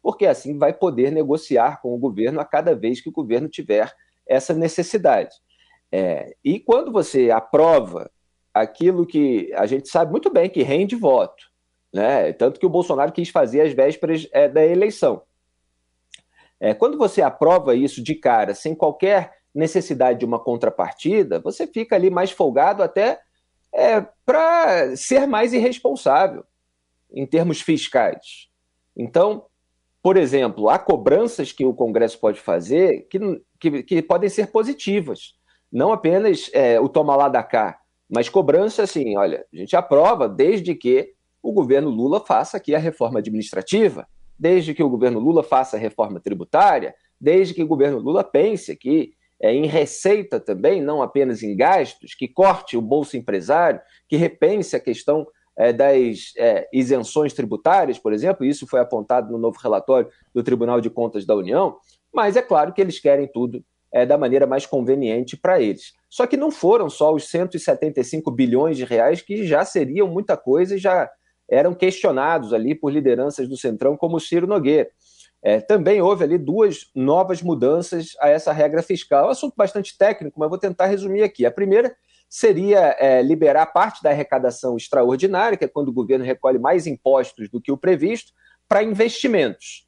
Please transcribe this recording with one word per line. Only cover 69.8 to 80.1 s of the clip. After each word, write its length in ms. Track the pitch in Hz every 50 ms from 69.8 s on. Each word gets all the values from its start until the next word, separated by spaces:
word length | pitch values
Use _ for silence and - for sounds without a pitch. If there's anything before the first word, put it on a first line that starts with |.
| 143 127 143 196 202
muita 300 | 185 165 190 208 - 165
coisa 380 | - - 127 135 160 185 190 202
e 40 | 190
já 320 | 185 196 185 175 135 - - _ _ _ _ _ _ -
eram 240 | 120 131 151 180 175
questionados 800 | 175 185 185 185 - - 190 139 131 139 156 170 160 120 104 117
ali 200 | 110 110 131 160
por 160 | 160 - 143
lideranças 580 | 139 151 139 131 120 117 131 147 147 - 131 123
do 80 | 135
Centrão, 400 | - - 123 110 107 127 139 147
como 180 | 151 - 165 170
o 40 | 156
Ciro 280 | - - 170 170 170
Nogueira. 420 | 185 208 196 139 139 151 151 - - _ _ _ _ _ _ - _ _ _ -
É, 160 | 107 107 110
também 420 | 110 - 214 202 151 170 208 208
houve 220 | 170 185 202 170 170
ali 140 | 143 170
duas 520 | 180 147 139 175 220 220 202 - - - _ _
novas 480 | 135 127 139 156 180 190 185 185 160 170
mudanças 720 | 175 165 127 120 131 151 170 175 - 180 170 165 - - -
a 80 | 143 147
essa 240 | 147 160 156 156 151
regra 280 | 156 147 147 156 170
fiscal. 440 | 165 - 185 170 - _ 143 139 147
É 20 |
um 40 | -
assunto 220 | 262 - - 277 _
bastante 400 | - 202 190 - 208 196 - -
técnico, 440 | _ 196 214